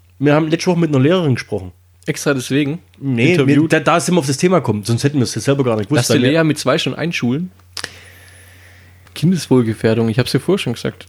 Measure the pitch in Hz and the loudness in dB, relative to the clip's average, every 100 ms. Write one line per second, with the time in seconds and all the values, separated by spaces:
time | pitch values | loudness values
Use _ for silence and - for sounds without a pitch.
0 | _ - 143 151 160 165 185 170 165 135 | _ -2 2 2 2 0 0 0 2 2
1 | 139 185 156 117 - 98 90 - _ _ | 4 2 2 -2 -4 -8 -8 -16 _ _
2 | - - 156 135 - 135 139 170 - _ | -10 -4 -2 -2 -2 -2 -2 -6 -12 _
3 | 139 117 139 175 135 147 160 156 147 165 | -4 0 2 4 4 2 2 2 2 0
4 | - 175 139 131 180 175 127 104 101 117 | 2 0 0 0 2 2 0 -2 -2 0
5 | 143 147 110 113 139 135 123 107 101 147 | 0 0 -2 -2 -2 0 0 -2 0 -2
6 | - 156 127 160 156 - 127 160 139 - | 2 2 2 2 0 0 0 -2 -2 -4
7 | 165 - 120 139 180 - _ - - - | -6 -2 -2 -2 -6 -12 _ -16 -14 -16
8 | - - - - - - - - - - | -20 -20 -20 -20 -20 -20 -20 -20 -20 -20
9 | - - 160 175 - 127 110 107 113 113 | -20 -2 0 0 2 2 2 0 0 0
10 | 113 110 123 135 - 202 127 113 131 - | 0 0 -2 -2 -2 -2 -4 -6 -8 -10